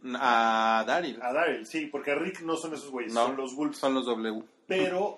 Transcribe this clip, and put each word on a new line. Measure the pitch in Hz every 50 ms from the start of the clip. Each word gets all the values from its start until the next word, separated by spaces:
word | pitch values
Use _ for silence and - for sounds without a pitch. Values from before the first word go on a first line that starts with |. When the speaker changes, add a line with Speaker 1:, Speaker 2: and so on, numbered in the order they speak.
| - 131 123
Speaker 1:
A | 120 139 127 120 117 113 113 113 110 113 113 113 110 110 110
Daryl. | 135 170 180 151 113 113
Speaker 2:
A | 120 123 127
Daryl, | 151 170 165 131 120 110
sí, | - - 160 151 -
porque | - 139 131 143
a | 143
Rick | 143 165 185 185 -
no | 165 165 160 160
son | 160 160 156
esos | 139 135 143
güeyes, | 131 123 120 110 113
Speaker 1:
No, | 117 117 123
Speaker 2:
son | 135 135
los | 135 127 127
Wolves. | 139 151 147 143 -
Speaker 1:
son | - 139 135
los | 131 123
W. | 123 120 110 110 110 107 110 110 - _ _ _ _
Speaker 2:
Pero, | 185 190 190 185 175 180 202 208 -